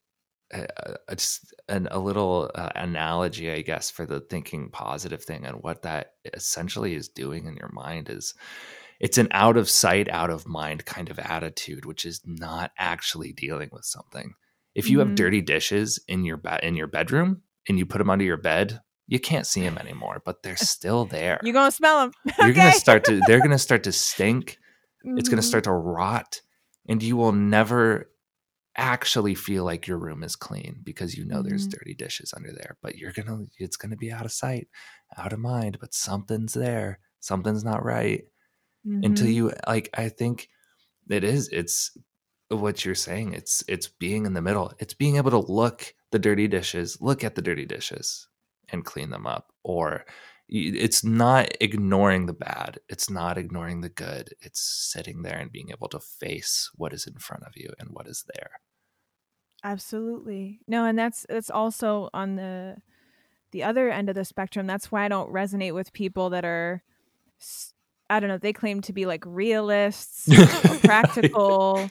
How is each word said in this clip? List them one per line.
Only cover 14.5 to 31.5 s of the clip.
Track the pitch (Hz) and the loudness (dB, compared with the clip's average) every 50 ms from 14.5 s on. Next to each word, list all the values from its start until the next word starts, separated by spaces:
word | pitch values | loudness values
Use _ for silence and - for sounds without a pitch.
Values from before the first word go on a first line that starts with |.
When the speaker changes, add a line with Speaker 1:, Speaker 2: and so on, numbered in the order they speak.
| _ _ _ _ _ | _ _ _ _ _
Speaker 1:
If | - - - | -2 2 4
you | 135 143 | 6 6
have | 139 208 | 6 4
Speaker 2:
Mm-hmm. | 202 | 4
Speaker 1:
dirty | - 95 90 98 104 | 2 4 4 4 2
dishes | 82 73 73 80 - - 95 104 107 110 - - - - | 2 2 0 0 0 0 0 0 0 0 -2 -6 -6 -4
in | 92 92 90 | -4 -2 -2
your | 82 80 | -2 -4
ba-, | 78 - 82 82 80 - | -6 -6 -4 -4 -2 -2
in | 85 85 | -2 -2
your | 80 78 73 | -2 -4 -4
bedroom | - 78 85 85 123 151 175 185 190 175 - _ _ _ _ - | -2 -2 0 2 2 2 2 2 0 -2 -6 _ _ _ _ 0
and | 98 92 | 2 2
you | 90 | 2
put | 90 - 98 | 0 0 0
'em | 101 101 | 2 2
under | 95 98 98 | 4 2 2
your | 92 85 76 | 2 0 0
bed, | - 82 78 85 101 107 113 117 - _ _ _ _ | 0 2 2 2 2 0 -2 -8 -14 _ _ _ _
you | - 123 123 | -4 -2 -2
can't | - - 165 - - | 0 0 -2 -2 -2
see | - - - 90 | -2 -2 -2 -2
'em | 90 82 - | -2 -4 -6
anymore, | - - - - 53 50 50 50 - | -8 -10 -12 -10 -10 -8 -10 -8 -8
but | - 87 - - | -10 -10 -10 -10
they're | 95 90 | -8 -4
Speaker 2:
<laughs> | |
Speaker 1:
still | - - - - - - 90 110 120 117 | -2 -2 -2 -2 -2 0 0 2 2 0
there. | 95 - 78 82 90 85 - - | 0 -2 -2 0 0 0 0 0
Speaker 2:
You're | 233 233 | 2 4
gonna | 262 277 277 | 6 6 6
smell | - - 311 311 311 294 | 4 4 4 6 6 4
'em. | 262 247 - _ - | 4 0 -2 _ -8
<laughs> | - - - | -4 4 6
Speaker 1:
You're | 415 381 - | 6 8 10
gonna | - 370 370 | 10 10 10
Speaker 2:
Okay. | - 403 | 10 10
Speaker 1:
start | - - 113 107 - | 10 10 10 10 8
to, | - 107 98 - | 6 4 6 8
they're | - 113 123 | 8 10 10
gonna | 135 147 143 131 | 10 8 6 4
start | - - 123 110 - | 4 4 4 4 4
to | 101 92 | 0 0
stink. | - - - - - 95 107 117 127 - - - - _ _ _ _ _ _ _ _ - | 0 0 0 0 2 2 2 2 2 -2 -4 -12 -18 _ _ _ _ _ _ _ _ -10
It's | 254 254 - 247 247 | -6 -2 -2 0 2
gonna | 240 226 - | 2 2 2
Speaker 2:
Mm-hmm. | 233 | 2
Speaker 1:
start | 123 113 - | 2 2 2
to | 104 92 | 2 2
rot, | 87 82 87 85 82 90 98 117 117 - - - - - _ _ _ _ _ _ _ _ - | 0 0 -2 -2 0 0 0 0 -2 -4 -6 -10 -14 -14 _ _ _ _ _ _ _ _ -2
and | 110 110 110 | -2 0 2
you | 113 123 | 2 2
will | 120 117 113 104 | 4 4 4 6
never | 101 101 104 104 107 110 107 120 123 113 113 107 - - - _ _ _ _ _ _ _ _ _ _ _ _ - | 4 4 6 6 6 6 6 4 4 6 4 4 2 -2 -8 _ _ _ _ _ _ _ _ _ _ _ _ -6
actually | - 127 131 123 123 - - - 120 104 101 95 | -2 0 0 0 0 0 0 0 2 2 2 0
feel | 95 - - 101 95 90 | -2 -4 -4 -2 -2 -2
like | 87 85 85 - - | -2 -4 -4 -6 -6
your | 92 85 | -6 -6
room | 87 82 76 73 80 | -6 -8 -8 -10 -10
is | 82 - | -10 -10
clean | - - - - 50 - - - - - | -10 -10 -10 -10 -10 -10 -12 -14 -14 -14
because | - - - 92 87 - | -14 -10 -8 -8 -8 -8
you | - - | -8 -8
know | - - - - | -6 -4 -4 -2
there's | - | -2